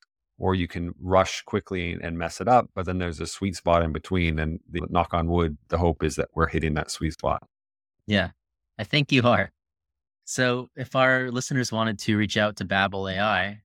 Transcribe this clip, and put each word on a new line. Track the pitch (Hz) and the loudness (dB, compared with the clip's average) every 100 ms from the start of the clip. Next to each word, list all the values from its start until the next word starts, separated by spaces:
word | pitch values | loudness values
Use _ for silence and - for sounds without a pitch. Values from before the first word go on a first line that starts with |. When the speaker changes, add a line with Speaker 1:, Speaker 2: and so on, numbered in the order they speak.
| _ _ _ - | _ _ _ -4
Speaker 1:
or | 92 | -2
you | 92 85 | 0 -2
can | - 87 - | -6 -8 -8
rush | 90 95 92 - | 2 4 4 -2
quickly | - 104 - 92 85 | -4 -6 -4 -4 -4
and | 85 85 82 | -6 -6 -6
mess | 82 - | -6 -2
it | 98 | 4
up. | 123 - | 4 4
But | 95 | -4
then | 90 90 | -4 -2
there's | 87 80 | -4 -4
a | |
sweet | 82 - 98 | -8 -4 -4
spot | 82 87 85 | -2 2 4
in | 82 | 2
between. | 78 - 92 82 78 | -2 -2 0 2 0
And | 78 80 - | -2 -6 -8
the, | 85 78 | -8 0
knock | 87 85 | 0 2
on | 85 82 | 0 0
wood, | 87 85 73 _ | 2 0 -4 _
the | 85 | 0
hope | 85 78 | 0 0
is | 78 73 | -2 -2
that | - | -4
we're | 80 82 | 0 0
hitting | 80 78 | 0 0
that | 76 71 | -2 -4
sweet | - 80 | -6 -6
spot. | - 71 69 - _ _ _ _ _ | -4 -4 -4 -8 _ _ _ _ _
Speaker 2:
Yeah, | - 101 90 - _ _ _ - | 0 0 0 -8 _ _ _ -14
I | |
think | 107 147 143 | -2 -2 2
you | 135 | 4
are. | 120 98 95 _ _ _ _ _ _ _ | 6 4 0 _ _ _ _ _ _ _
So | - - 127 123 123 | -8 -2 0 0 -6
if | 143 123 | -12 -4
our | 135 131 127 127 | 2 4 2 0
listeners | 120 - 135 117 | -4 -2 -2 0
wanted | 110 113 104 | 0 -2 -2
to | - 107 | 0 2
reach | 104 113 | 2 2
out | 107 101 | 0 -2
to | |
Babel | 92 98 98 98 95 | -2 2 2 0 -4
A | 95 | -2
I, | 107 95 98 107 | 0 0 -2 -8